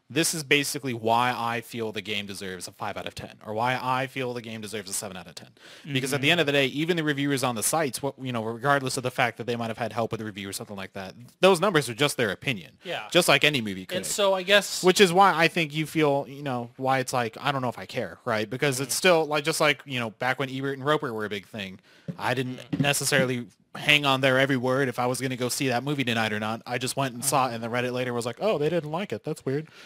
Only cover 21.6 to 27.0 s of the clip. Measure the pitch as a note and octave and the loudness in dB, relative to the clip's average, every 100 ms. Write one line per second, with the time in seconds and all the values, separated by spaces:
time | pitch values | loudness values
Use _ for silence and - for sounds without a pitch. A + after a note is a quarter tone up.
21.6 | F#2+ F#2+ _ _ - - G#2 C3 B2+ B2+ | -10 -10 _ _ -12 -4 -2 0 -2 -6
22.6 | A#2+ - C#3+ C#3+ C#3 C#3+ B2+ B2 A#2+ _ | -6 -2 0 0 2 2 2 0 -6 _
23.6 | _ - D3 D3 C#3+ C3 C3+ C3 C3+ C3 | _ -4 4 6 6 4 4 6 4 2
24.6 | B2+ C3 C3 A#2+ B2 B2 C3 B2 B2 - | 2 2 0 0 -2 -2 -4 -2 -4 -2
25.6 | C3+ A#2+ C#3 C#3+ B2 A2+ A2 G#2+ A2 A2+ | 0 0 0 -2 0 0 0 -2 -4 -6
26.6 | - B2 B2 - | -6 -6 -4 -2